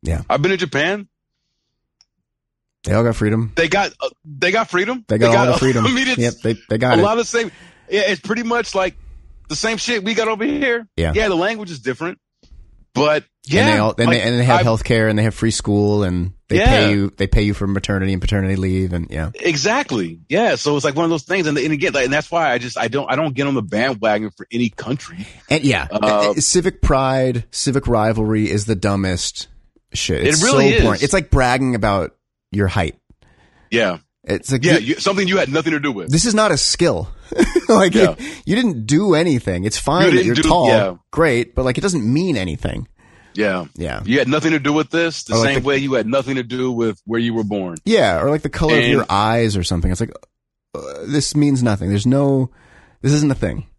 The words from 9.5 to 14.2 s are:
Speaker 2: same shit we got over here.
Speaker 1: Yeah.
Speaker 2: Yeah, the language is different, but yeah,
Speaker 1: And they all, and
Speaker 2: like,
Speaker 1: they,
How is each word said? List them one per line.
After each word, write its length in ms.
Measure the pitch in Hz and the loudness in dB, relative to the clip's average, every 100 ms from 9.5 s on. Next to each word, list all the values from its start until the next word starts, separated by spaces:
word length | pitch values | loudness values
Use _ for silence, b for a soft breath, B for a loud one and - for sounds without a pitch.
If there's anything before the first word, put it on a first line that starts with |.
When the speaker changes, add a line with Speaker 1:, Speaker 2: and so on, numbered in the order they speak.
| 151 | -4
Speaker 2:
same 220 | 214 220 | -4 -4
shit 260 | - 240 | -2 -2
we 100 | 190 | -2
got 140 | 220 220 | -2 -2
over 160 | 220 | -2
here. 440 | 233 294 269 233 226 - | -4 -2 -2 -2 -4 -4
Speaker 1:
Yeah. 180 | 80 78 | 0 0
Speaker 2:
Yeah, 140 | 220 | 0
the 60 | 170 | 0
language 360 | 185 226 202 | 0 -4 -10
is 80 | 151 | -10
different, 400 | 117 127 165 - _ _ _ - - - _ | -8 -6 -6 -10 _ _ _ -20 -20 -20 _
but 300 | - 147 151 - _ - | 0 2 2 -2 _ -2
yeah, 160 | 156 262 | 2 4
Speaker 1:
And 80 | |
they 40 | 311 | 4
all, 120 | 107 - | 0 2
and 100 | 117 | 2
Speaker 2:
like, 100 | |
Speaker 1:
they, 40 | 120 | 2